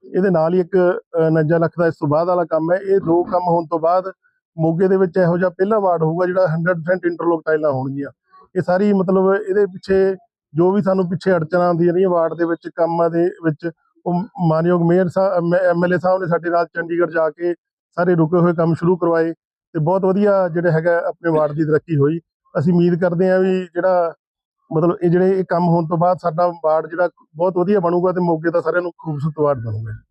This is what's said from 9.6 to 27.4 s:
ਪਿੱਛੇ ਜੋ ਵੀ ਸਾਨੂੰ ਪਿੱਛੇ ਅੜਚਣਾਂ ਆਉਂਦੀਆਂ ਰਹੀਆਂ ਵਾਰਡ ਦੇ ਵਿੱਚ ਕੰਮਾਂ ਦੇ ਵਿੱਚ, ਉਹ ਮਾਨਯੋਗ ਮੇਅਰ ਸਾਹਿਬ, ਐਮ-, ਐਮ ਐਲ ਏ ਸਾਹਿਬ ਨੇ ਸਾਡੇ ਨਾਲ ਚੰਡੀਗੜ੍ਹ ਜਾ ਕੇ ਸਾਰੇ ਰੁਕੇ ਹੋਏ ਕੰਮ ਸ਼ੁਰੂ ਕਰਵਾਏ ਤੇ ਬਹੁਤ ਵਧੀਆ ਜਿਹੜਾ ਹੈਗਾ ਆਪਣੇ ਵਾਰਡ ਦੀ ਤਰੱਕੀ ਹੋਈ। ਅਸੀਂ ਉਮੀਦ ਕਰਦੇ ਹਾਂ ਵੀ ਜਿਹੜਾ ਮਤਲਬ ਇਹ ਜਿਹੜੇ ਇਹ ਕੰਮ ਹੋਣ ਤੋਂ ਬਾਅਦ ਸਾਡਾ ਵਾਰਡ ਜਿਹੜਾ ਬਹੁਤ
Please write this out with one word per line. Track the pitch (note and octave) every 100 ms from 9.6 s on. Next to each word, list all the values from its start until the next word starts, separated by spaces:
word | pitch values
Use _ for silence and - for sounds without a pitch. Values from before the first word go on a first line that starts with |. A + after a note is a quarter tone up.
| G3
ਪਿੱਛੇ | F#3 - F#3+ F#3+ F#3+ _ _ _
ਜੋ | D3 F3
ਵੀ | G3+
ਸਾਨੂੰ | F#3+ F#3+ F3+
ਪਿੱਛੇ | F#3 -
ਅੜਚਣਾਂ | F3+ D#3 F3+ F3
ਆਉਂਦੀਆਂ | E3+ F3
ਰਹੀਆਂ | F3 F#3+
ਵਾਰਡ | F3 E3
ਦੇ | D#3+
ਵਿੱਚ | E3+ E3 E3+ -
ਕੰਮਾਂ | E3 E3+ E3+
ਦੇ | E3
ਵਿੱਚ, | F3 - E3 D3+ E3+ - _ _ -
ਉਹ | F3 G#3+ - E3+
ਮਾਨਯੋਗ | D#3+ E3+ F3+
ਮੇਅਰ | E3+ F3 F#3
ਸਾਹਿਬ, | F#3+ F#3+
ਐਮ-, | F#3 E3+ F3 F#3
ਐਮ | F3
ਐਲ | F3
ਏ | F3+
ਸਾਹਿਬ | F3+ F#3
ਨੇ | F#3
ਸਾਡੇ | E3+ E3+
ਨਾਲ | E3+ E3
ਚੰਡੀਗੜ੍ਹ | E3+ E3+ E3+ E3+
ਜਾ | E3 D#3+
ਕੇ | E3+ F3 E3+ _ _ _
ਸਾਰੇ | - F3
ਰੁਕੇ | F3 D#3+ F3
ਹੋਏ | E3+
ਕੰਮ | E3+ E3
ਸ਼ੁਰੂ | E3 E3+ F#3
ਕਰਵਾਏ | F3 E3 E3 E3 _ _ _
ਤੇ | E3+
ਬਹੁਤ | D3+ F#3+
ਵਧੀਆ | F#3 F#3+ G3+ G3 F#3
ਜਿਹੜਾ | E3 F3
ਹੈਗਾ | D#3+ E3 E3+ E3+
ਆਪਣੇ | E3+ E3+
ਵਾਰਡ | D#3 D3+
ਦੀ | D3
ਤਰੱਕੀ | D#3 D3+ - D#3
ਹੋਈ। | C#3 E3 _ _ _ -
ਅਸੀਂ | D3+
ਉਮੀਦ | F3 F3 F3
ਕਰਦੇ | F3+ E3+ F#3
ਹਾਂ | F#3
ਵੀ | F#3+ F#3
ਜਿਹੜਾ | F3+ F3 F3+ F3+ E3+ D#3 _ _ _ _ _ D#3+
ਮਤਲਬ | E3+ F3
ਇਹ | F3
ਜਿਹੜੇ | F3 F#3 F#3+
ਇਹ | F3+
ਕੰਮ | E3+ F3
ਹੋਣ | E3+ D#3+
ਤੋਂ | E3+
ਬਾਅਦ | F3+ F3+
ਸਾਡਾ | E3+ D#3+ F3
ਵਾਰਡ | E3+ D#3 D#3 D#3+
ਜਿਹੜਾ | E3 F3 _ _
ਬਹੁਤ | D3+